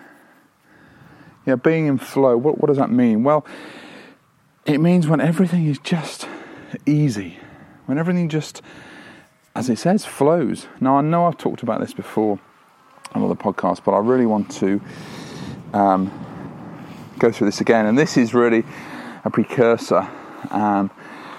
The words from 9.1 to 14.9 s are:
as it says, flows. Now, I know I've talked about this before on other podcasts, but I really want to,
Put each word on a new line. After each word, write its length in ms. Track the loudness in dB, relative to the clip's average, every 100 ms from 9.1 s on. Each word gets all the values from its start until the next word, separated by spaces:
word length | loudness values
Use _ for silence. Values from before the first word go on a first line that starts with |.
| -20 _ _ _
as 160 | -6 -2
it 100 | 0
says, 260 | 2 0 -2
flows. 640 | 0 2 4 0 -4 -10 -4
Now, 180 | 2 2
I 40 |
know 240 | 2 2 0
I've 120 | 0
talked 260 | -6 -4
about 180 | -4 -4
this 120 | -4
before 460 | -8 -6 -2 0 -2 _ _ _ _ _ -20 -8
on 100 | -4
other 120 | -2 -2
podcasts, 480 | -2 -2 -2 -2
but 80 | 2
I 80 | 2
really 280 | 4 2 4
want 220 | 2 -2 -2
to, 220 | -2 -2 -6